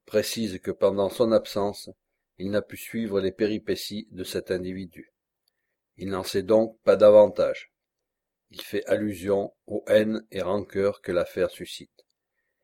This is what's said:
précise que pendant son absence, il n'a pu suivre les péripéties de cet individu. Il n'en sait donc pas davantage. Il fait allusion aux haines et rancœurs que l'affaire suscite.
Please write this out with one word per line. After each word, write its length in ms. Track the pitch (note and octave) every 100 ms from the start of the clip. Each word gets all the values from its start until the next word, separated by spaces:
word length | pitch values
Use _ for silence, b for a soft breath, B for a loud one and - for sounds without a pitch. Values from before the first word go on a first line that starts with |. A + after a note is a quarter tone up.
| _
précise 540 | G#2+ G#2 - A2 F#2
que 120 | -
pendant 380 | F#2 G2+ G2 F#2+
son 240 | - A2+
absence, 560 | A2 - - G2+ G2+ - - _ _ _ -
il 140 | F#2
n'a 100 | G#2
pu 160 | G2 -
suivre 420 | - A2+ A2+ G2
les 140 | F#2+
péripéties 720 | F2+ G#2+ G#2+ - F#2 - G#2 -
de 120 | F#2+
cet 280 | F#2 F#2 -
individu. 600 | F#2 F2+ F#2 F#2 - - _ _ _ _ _ _ _ _ -
Il 120 | F#2+
n'en 140 | F#2
sait 200 | F#2+ G2+
donc 360 | F#2+ A2 A2+ -
pas 120 | - F#2+
davantage. 800 | G#2 G#2 G#2 - D#2 - - _ _ _ _ _ _ _ _
Il 100 | -
fait 240 | - G#2 -
allusion 680 | G#2 G#2+ F#2+ F#2 G2 G2+ - -
aux 160 | G2+ -
haines 380 | G#2+ G#2+ A2 -
et 100 | G2
rancœurs 600 | F2 G2+ F#2 G2+ G2 G2+
que 100 | -
l'affaire 380 | F2 E2+ - F2
suscite. 560 | - F2+ - - _ _ _ _ _ _ _